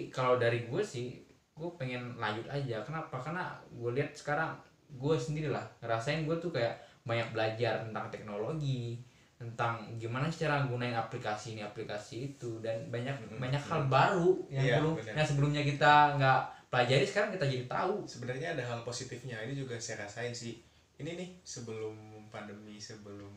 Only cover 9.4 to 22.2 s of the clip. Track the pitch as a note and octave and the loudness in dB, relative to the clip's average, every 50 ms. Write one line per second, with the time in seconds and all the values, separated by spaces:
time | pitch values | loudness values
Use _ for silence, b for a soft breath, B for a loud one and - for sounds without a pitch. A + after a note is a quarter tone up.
9.4 | A#2+ A#2 A2+ - A#2 A2+ A2 A2 G#2 - A2+ A2+ A2+ A#2 A#2+ B2+ D3+ E3 D#3+ - | -12 -10 -4 -2 0 0 0 -2 -6 -10 -10 -8 -6 -4 -2 0 0 -2 -2 0
10.4 | D#3+ D3+ C#3+ C#3 C3+ B2 B2 A#2+ B2 B2 A#2+ A#2 A2+ - - A#2 - G#2+ G#2+ - | 0 2 2 2 2 0 0 -2 -2 0 0 -2 -2 -2 -6 -6 -4 -4 -4 -4
11.4 | - A#2 A2 A2 G#2 G#2 - A2 G#2 G#2 G#2 G#2 - - - A#2 C#3 C3+ - - | -6 -8 -8 -8 -8 -8 -8 -8 -8 -6 -6 -8 -8 -8 -8 -8 -6 -8 -8 -8
12.4 | A#2+ A#2 A2 A2 A2 A2+ A2+ A2+ A2+ - A#2+ A#2+ B2 C3+ C#3 C3 G#2+ - A2 C3+ | -8 -8 -6 -4 -4 -4 -4 -4 -4 -4 -4 -4 -2 -2 -4 -6 -8 -10 -8 -6
13.4 | C3 C3 C#3 C#3+ - - E3+ D3 C3+ C3 C3 C#3 E3 - G3 F3 E3 - - - | -2 0 0 -2 0 0 0 2 2 6 8 8 8 8 6 6 6 6 6 6
14.4 | - - C#3 C3+ C3+ B2 A#2+ - D3+ D#3+ - - - A2 G#2+ D3+ D3+ C#3 C#3+ C#3 | 2 -4 0 2 4 6 6 6 4 4 2 0 -4 -4 2 2 2 4 4 4
15.4 | C#3+ D3 D3 D3 C#3+ C#3+ C#3+ - D3+ D3 D3 D3 D3 D3 C#3+ C#3 C3+ C3 C3 C3 | 4 4 4 2 2 0 2 6 8 10 10 12 10 10 8 6 6 8 8 6
16.4 | - B B B B B B2+ B2 B2 A#2+ C3 - - - - G3+ G#3+ G#3+ F#3 - | 4 B B B B B 4 4 6 6 6 6 6 4 2 2 2 2 0 0
17.4 | C#3+ C3+ B2+ B2 - - - G2 F3+ G3 G#3+ F#3+ D3 - - A#2+ A#2+ B2 B2+ C3+ | 0 2 0 0 -2 -2 -2 0 2 2 0 0 -2 -8 -10 -8 -6 -6 -4 -4
18.4 | E3 E3+ D#3+ C3+ A#2+ A#2+ A#2+ A#2 - B2 A#2 - C3 - B2 A#2+ - B2+ A2+ A2 | -4 -4 -4 -4 -2 -4 -4 -4 -6 -6 -6 -6 -6 -8 -10 -10 -8 -8 -8 -6
19.4 | A2+ C3+ C#3 C#3 C3 B2 A#2+ A2+ - - A2 G#2 G2+ G2+ - A#2+ A#2+ A#2+ A#2 A2+ | -6 -4 -4 -4 -4 -6 -6 -6 -6 -8 -8 -8 -8 -10 -6 -6 -6 -6 -6 -6
20.4 | A#2 A#2 A2+ - b b b b b b _ - C#3 E3 F3 F3+ F3+ F3+ - - | -8 -10 -10 -10 b b b b b b _ -10 -8 -8 -6 -8 -8 -10 -12 -18
21.4 | - - - B2 A#2 A2+ A2 A2 A2 A2 A2 G#2+ G#2+ G#2+ A2 G#2+ | -16 -14 -12 -10 -8 -8 -8 -6 -6 -6 -8 -10 -14 -16 -18 -18